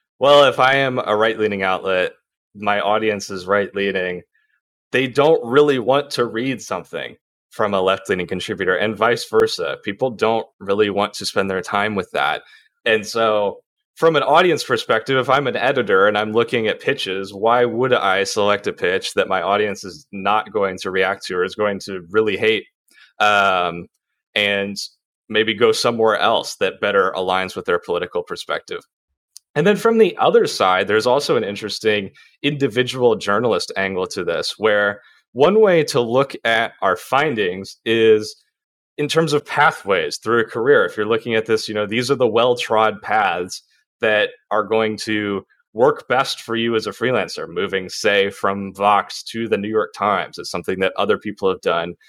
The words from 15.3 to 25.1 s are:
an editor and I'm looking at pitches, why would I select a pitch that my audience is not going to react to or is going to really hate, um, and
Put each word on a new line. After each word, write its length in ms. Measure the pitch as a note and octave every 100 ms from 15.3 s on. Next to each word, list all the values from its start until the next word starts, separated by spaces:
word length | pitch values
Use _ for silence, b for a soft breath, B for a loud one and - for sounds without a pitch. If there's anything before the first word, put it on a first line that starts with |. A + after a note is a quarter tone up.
| C3+ C3+
an 100 | A2
editor 520 | A#2+ B2+ G#2 F#2+ G2+
and 100 | G#2
I'm 140 | G#2+
looking 360 | A2 A2+ A#2+ A2
at 120 | E2+
pitches, 540 | - C#3 F#2+ F#2+ F#2+
why 320 | G2 A2+ A#2+ B2
would 260 | A2 C3
I 320 | A#2+ G2 F#2+
select 420 | G2 G#2+ G2+ G#2 G#2
a 80 |
pitch 400 | - F2+ F#2 -
that 140 | G2+ F#2
my 140 | F#2+
audience 420 | F2 G#2 G#2 F#2+
is 240 | G2 D#2+ -
not 420 | G2 G2 G#2+ -
going 240 | G#2 G2 F#2
to 100 | G2
react 340 | F#2 F#2 G2 -
to 100 | F#2
or 80 |
is 120 | F#2 G2+
going 240 | G#2 G2
to 240 | - F#2+ E2+
really 280 | G#2+ G#2+ F#2+
hate, 280 | A2 G#2+ - _ _ b b b
um, 680 | G#2 G#2 G2 F#2 F2 E2+ F2 _ _ _ _ G#2+
and 420 | G2+ G2+ G2+ G2+ - _ _